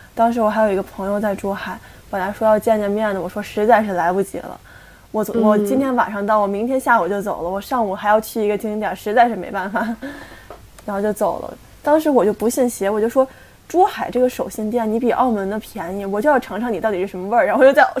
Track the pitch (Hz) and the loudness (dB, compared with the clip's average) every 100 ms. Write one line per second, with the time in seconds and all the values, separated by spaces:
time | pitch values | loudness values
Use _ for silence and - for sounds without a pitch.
0 | - - 226 240 214 220 220 190 202 - | -8 0 0 2 0 2 2 0 -4 -8
1 | 190 208 208 196 196 196 196 208 - - | -4 -2 -2 -4 -4 -6 -8 -12 -16 -20
2 | - 196 190 208 220 214 226 214 202 208 | -10 -6 -4 0 2 4 2 0 0 -2
3 | 214 196 175 208 202 - 214 220 214 180 | -2 -2 -4 -6 -8 0 4 4 2 0
4 | 170 185 190 - - - - - - - | 0 0 -2 -6 -12 -14 -18 -20 -20 -20
5 | - 214 214 226 214 214 202 262 269 247 | -8 -6 -2 2 4 4 2 0 2 0
6 | 233 208 202 214 202 202 240 269 262 226 | 0 -2 0 2 2 -2 -2 0 2 2
7 | 170 202 202 - 165 196 - 254 208 196 | 2 -2 -4 -4 -4 -6 -4 -2 -2 -2
8 | 208 214 214 233 208 208 220 214 202 190 | 2 2 2 -2 -2 -2 -4 -4 -4 -6
9 | 208 220 240 202 - 196 190 202 214 226 | 0 4 4 2 -6 -6 -4 -4 -4 -6
10 | 277 285 - - - - - - - 202 | -10 -14 -18 -20 -20 -20 -20 -16 -8 -4
11 | 208 202 202 - - - - - 285 311 | -2 0 -2 -2 -8 -14 -20 -6 0 2
12 | 311 254 196 208 214 277 247 - 196 214 | 4 4 4 2 0 2 0 0 -2 0
13 | 220 262 262 - - - - 339 381 214 | 0 2 0 -2 -20 -20 -2 2 2 2
14 | - 247 254 - - - 214 240 220 226 | -4 0 0 0 -6 -6 -4 -2 0 0
15 | 247 - 254 214 190 214 - 208 170 196 | 2 2 2 0 -2 -6 -8 -10 -8 -8
16 | 196 208 285 277 - 196 240 190 220 190 | -4 0 2 2 0 -6 -4 -2 -2 -2
17 | 190 180 190 233 196 214 269 285 - - | -4 -6 -2 2 2 4 6 6 4 0